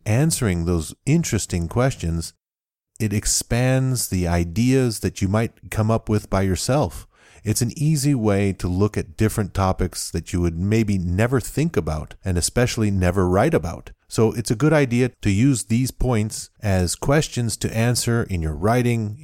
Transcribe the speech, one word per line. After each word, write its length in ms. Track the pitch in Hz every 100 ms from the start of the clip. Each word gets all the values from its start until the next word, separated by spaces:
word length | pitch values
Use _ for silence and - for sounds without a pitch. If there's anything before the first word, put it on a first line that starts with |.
answering 600 | - 113 160 - 110 87
those 300 | 85 85 78 - -
interesting 600 | 170 165 107 - 87 85
questions. 680 | 120 131 - 85 82 - - _ _ _ _ _ -
It 160 | 110
expands 920 | 101 - - - 117 127 131 131 123 -
the 200 | 92 87
ideas 720 | 87 85 87 123 131 123 107
that 220 | 92 -
you 60 | 98
might 420 | 107 117 - 82
come 200 | - 107
up 200 | 110 -
with 180 | 107 -
by 140 | 95
yourself. 640 | 95 87 - 143 98 - - _ _ -
It's 200 | 107 110
an 100 | 123
easy 400 | - 147 151 143
way 380 | 135 107 98 101
to 160 | 92 90
look 300 | 90 104 98
at 180 | 85 -
different 380 | 110 - 92
topics 560 | - 95 - 90 - -
that 240 | 85 -
you 80 | 90
would 160 | 87 82
maybe 400 | 101 110 107 98
never 420 | 87 90 120 139
think 380 | - - 160 -
about, 360 | 78 78 - -
and 140 | 95 87
especially 540 | - 123 123 - 107
never 360 | 98 90 98 90
write 280 | 92 147
about. 380 | 160 85 80 - - _
So 260 | - 110
it's 180 | 120 -
a 40 |
good 200 | 110 156
idea 380 | 156 135 117 127 -
to 80 | 104
use 340 | 98 139 123
these 260 | - 117 127
points 600 | - 127 113 107 - - _
as 340 | 107 92 90
questions 640 | - 143 147 143 123 117 -
to 160 | 104
answer 500 | 113 117 117 120 117
in 180 | - 90
your 120 | 78
writing, 640 | 73 101 123 120 117 104 123